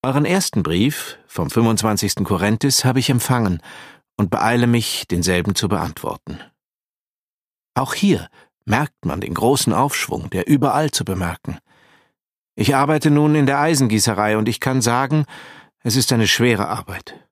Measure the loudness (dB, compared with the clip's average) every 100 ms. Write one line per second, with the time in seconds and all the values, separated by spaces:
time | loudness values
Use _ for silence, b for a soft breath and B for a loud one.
0 | 0 0 2 0 0 -2 0 0 0 -2
1 | -12 -16 _ -6 -2 2 2 2 0 0
2 | -2 -2 -2 0 0 2 0 2 2 2
3 | 0 0 2 0 2 -2 B B B B
4 | _ -4 -2 0 2 2 2 2 0 -8
5 | -4 -2 0 0 0 -2 0 -2 -4 -6
6 | -10 -10 -12 -16 -16 _ _ _ _ _
7 | _ _ _ _ _ _ _ -6 -4 0
8 | 2 2 -2 b b _ -2 -2 -2 _
9 | -6 -4 -4 -2 0 2 2 0 0 -2
10 | -6 -6 -6 -6 0 2 2 0 -2 -4
11 | -4 -4 -4 -6 -12 -14 b b b b
12 | b b _ _ _ -2 0 2 2 2
13 | 4 4 4 4 2 2 2 2 2 2
14 | 2 0 0 2 0 -2 -2 0 2 0
15 | 2 0 -2 B B B B _ -2 0
16 | 2 2 2 2 2 2 -2 -6 -8 -14
17 | -14 -20 _